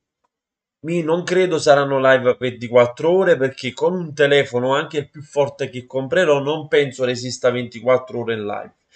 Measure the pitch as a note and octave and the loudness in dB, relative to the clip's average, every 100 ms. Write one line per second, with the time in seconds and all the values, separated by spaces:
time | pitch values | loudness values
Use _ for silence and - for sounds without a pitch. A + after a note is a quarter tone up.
0 | _ _ _ _ _ _ _ _ D3+ F3 | _ _ _ _ _ _ _ _ -6 -4
1 | D#3 E3+ F3 F3+ F#3 D#3 D#3 C#3+ C#3 C3+ | -2 -2 0 0 2 2 4 4 4 2
2 | C3 C3 B2 A#2+ B2+ A2 A#2 A#2+ A#2+ A#2+ | 4 4 2 0 -4 -6 0 4 4 2
3 | D3+ F#3 F#3+ D3 C3 - C3 - D#3+ F#3 | 0 2 4 2 0 -4 -10 -4 -4 -2
4 | E3 D3 C#3+ C#3+ C3+ B2 B2+ C#3 D#3 D3+ | -6 0 2 4 2 -2 0 -2 -2 -6
5 | C#3 D3+ D3 - C#3 - C3 B2+ B2 C3 | -8 -12 -6 -2 -2 -4 -10 -10 -10 -8
6 | C3+ E3+ F3 C#3+ C#3 D#3 D3 D#3 C#3+ A#2+ | -2 0 2 2 0 -6 -2 0 0 -2
7 | B2+ B2 B2 A#2+ B2+ A#2+ A#2+ A#2 A#2 B2+ | -4 -4 -8 -2 0 0 -4 -4 0 0
8 | B2 B2 A2+ A2+ G#2 G#2 - _ _ | 0 -8 -6 -6 -6 -8 -12 _ _